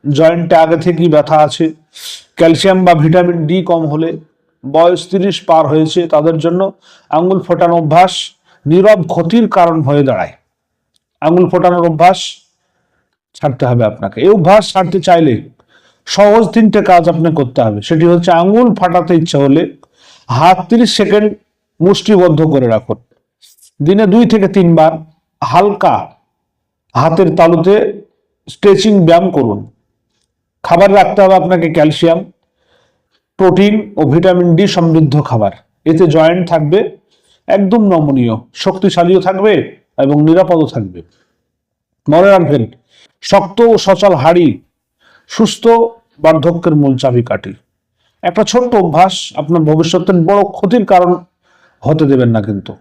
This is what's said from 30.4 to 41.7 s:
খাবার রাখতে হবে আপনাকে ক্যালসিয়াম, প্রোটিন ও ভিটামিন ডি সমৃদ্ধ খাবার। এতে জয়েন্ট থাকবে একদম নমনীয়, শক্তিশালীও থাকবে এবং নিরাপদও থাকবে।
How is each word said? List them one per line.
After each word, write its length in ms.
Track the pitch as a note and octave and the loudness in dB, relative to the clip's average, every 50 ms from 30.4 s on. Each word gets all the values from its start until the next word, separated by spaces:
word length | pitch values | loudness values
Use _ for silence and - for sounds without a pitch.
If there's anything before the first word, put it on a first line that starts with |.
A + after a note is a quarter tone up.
| _ _ _ _ - | _ _ _ _ -2
খাবার 260 | - E3+ F3 G3 G3 G3 G3+ | -2 2 2 4 4 4 4
রাখতে 200 | F3+ - - G#3+ | 2 2 2 2
হবে 140 | G3 F#3+ F#3+ | 2 4 2
আপনাকে 320 | F#3 F#3 F3 F#3 E3 E3 D#3+ D#3+ | 2 0 0 -2 -2 -2 -2 0
ক্যালসিয়াম, 420 | E3 D3 D#3 D3+ - F3 E3+ E3 F3 F#3+ - _ _ _ _ _ _ _ _ _ _ _ _ _ _ _ _ _ _ _ _ _ - | 0 0 0 0 0 0 0 0 0 -4 -12 _ _ _ _ _ _ _ _ _ _ _ _ _ _ _ _ _ _ _ _ _ 0
প্রোটিন 360 | F#3+ F3+ E3 E3+ G3+ G#3 G#3+ G#3+ G#3 - - | 0 2 2 2 2 2 0 -2 -4 -6 -6
ও 40 | - D#3 C3 | -4 -2 0
ভিটামিন 360 | C#3 E3 F3 F#3 F3+ F3+ F3 F3 E3 | 0 0 2 2 0 2 0 0 2
ডি 100 | D#3+ G3+ G3 - | 2 0 0 -2
সমৃদ্ধ 400 | F3+ E3+ E3 D#3+ D#3+ D#3 C#3 C3+ D3+ C#3 - | -2 -2 0 2 2 0 2 0 -2 -2 -2
খাবার। 240 | B2 A2+ G#2 G2 - _ _ _ _ _ _ | -4 -2 -4 -4 -6 _ _ _ _ _ _
এতে 180 | D#3 E3 D#3+ F#3 D#3+ D3 | -2 0 2 2 2 2
জয়েন্ট 280 | D#3+ D#3 D#3+ F3 F#3 F3 F3 | 2 2 2 0 0 -2 -2
থাকবে 260 | F3 D#3+ D3+ D3 E3+ G#3 A#3+ - - _ _ _ _ _ _ _ _ _ _ - | -2 -2 0 0 0 -2 -2 -4 -10 _ _ _ _ _ _ _ _ _ _ -4
একদম 340 | - G3+ G3 F#3 A3 A#3 G#3+ G3 | -2 -2 0 0 0 0 2 2
নমনীয়, 420 | F3 E3 D3+ D3 C3+ C3 A#2+ A#2 A2+ A2 - _ _ - | 0 0 0 0 -2 -2 -2 -2 -4 -6 -10 _ _ -6
শক্তিশালীও 580 | - F#3+ F#3 F#3+ G3+ F#3 - F3+ E3+ F3 F#3+ F#3 - | -6 -6 -4 -2 -4 -2 0 0 0 2 2 0 0
থাকবে 260 | F#3 F#3+ F#3+ G3+ G#3+ G3+ C#3+ A#2 - - _ _ _ _ - C3+ | -2 -4 0 0 0 0 0 -2 -6 -14 _ _ _ _ -4 -2
এবং 120 | C#3 D3 D3 D3+ | 0 0 0 2
নিরাপদও 400 | D#3 E3 F#3 F#3 D#3+ F3+ D#3+ D3+ - - | 2 2 2 2 0 0 -2 -2 -4 -4
থাকবে। 260 | - G#2 F#2 F2+ F2 D#2+ _ _ _ _ _ _ _ _ _ _ _ _ _ | -8 -10 -8 -12 -18 -20 _ _ _ _ _ _ _ _ _ _ _ _ _